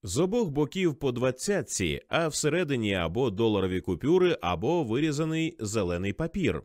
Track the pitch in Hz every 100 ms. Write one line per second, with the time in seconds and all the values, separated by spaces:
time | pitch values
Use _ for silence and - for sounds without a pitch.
0 | 101 95 185 240 208 135 - 185 180 147
1 | 139 120 127 127 - 196 131 - 90 69
2 | - 151 165 143 156 165 170 135 110 95
3 | 85 92 131 95 117 104 92 92 85 85
4 | 135 180 180 160 87 87 110 175 127 117
5 | 156 143 160 160 160 - 107 110 90 87
6 | 98 101 165 208 147 78